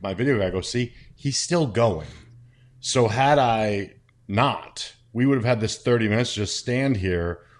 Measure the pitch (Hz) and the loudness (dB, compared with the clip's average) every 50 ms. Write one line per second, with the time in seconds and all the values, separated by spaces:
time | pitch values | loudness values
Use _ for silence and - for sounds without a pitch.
0 | 101 98 95 87 123 143 131 104 95 92 87 92 87 - - 120 123 120 - - | -8 -6 -4 -2 0 0 2 2 0 0 -2 -4 -4 -4 -4 -4 -4 -4 -8 -14
1 | - - - - - 139 131 - - - 170 175 156 123 95 117 117 110 90 78 | -20 -20 -16 -8 -6 -4 -4 -4 -2 -2 0 0 0 0 2 2 2 2 0 -2
2 | 76 - - - - - - - - - _ _ - _ _ - - - - 131 | -6 -12 -16 -20 -20 -20 -20 -20 -20 -20 _ _ -20 _ _ -12 -8 -2 2 2
3 | 120 110 104 127 135 143 151 143 127 120 113 110 110 107 104 98 98 - - - | 2 2 2 2 2 4 4 4 4 4 2 2 0 0 0 -2 -4 -8 -12 -20
4 | _ _ _ _ _ - 98 104 139 - - - - - - - - - - _ | _ _ _ _ _ -2 0 2 2 2 0 -2 -8 -14 -16 -14 -16 -16 -16 _
5 | _ _ - 113 127 139 135 127 107 123 123 107 110 107 - - - 127 120 117 | _ _ -2 0 2 2 2 2 2 0 0 0 0 -4 -6 -4 0 2 2 2
6 | 110 104 104 117 123 - - 104 104 90 - - - - 120 127 135 139 127 98 | 2 2 2 2 0 0 -2 -4 -4 -4 -4 -6 -4 -2 -2 0 0 0 0 0
7 | 90 95 90 87 85 87 85 - - _ _ | 0 0 0 0 -2 -2 -4 -6 -12 _ _